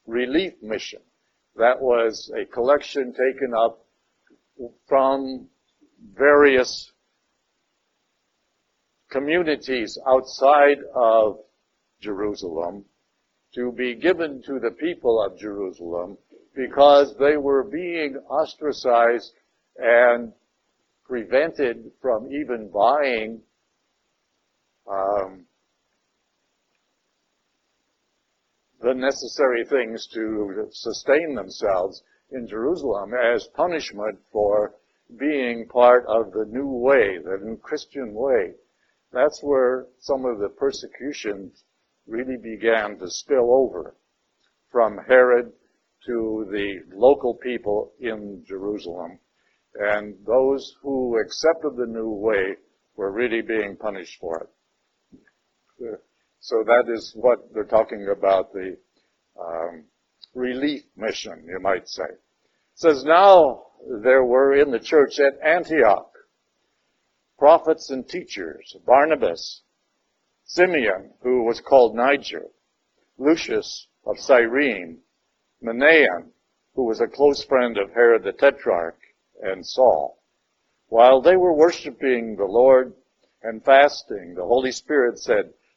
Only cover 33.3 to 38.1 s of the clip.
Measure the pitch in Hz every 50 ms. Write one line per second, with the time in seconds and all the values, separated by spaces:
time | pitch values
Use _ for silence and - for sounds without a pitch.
33.3 | 120 107 - - - - 160 180 170 151 - - - 104 107 110 - _ _ _
34.3 | - 107 104 101 104 107 104 - _ _ _ _ _ _ _ _ 120 110 135 151
35.3 | 151 139 127 120 117 117 110 - - 123 123 123 123 123 120 110 107 117 110 98
36.3 | 90 110 110 107 113 131 139 139 131 120 120 131 139 127 107 98 92 85 76 87
37.3 | 95 98 104 110 113 - _ - 151 147 - _ - 143 127 107